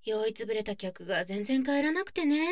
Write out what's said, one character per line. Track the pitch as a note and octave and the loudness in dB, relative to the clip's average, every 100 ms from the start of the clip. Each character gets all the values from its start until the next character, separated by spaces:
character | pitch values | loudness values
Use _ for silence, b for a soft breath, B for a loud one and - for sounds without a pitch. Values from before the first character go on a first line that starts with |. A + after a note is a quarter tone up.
酔 | - G#3+ A3 | -2 0 0
い | |
つ | A3 A3+ | -2 -4
ぶ | |
れ | G#3+ | -4
た | G#3+ G3+ | -4 -6
客 | F#3+ F3+ F3 | -6 -8 -4
が | F3+ | -2
全 | F3 G3 | -2 -4
然 | G#3 C4 | 0 2
帰 | C4 C#4+ | 4 2
ら | D4 | 2
な | E4 | 0
く | F#4+ | -2
て | - D#4 | 0 2
ね。 | D4 D#4+ | 4 4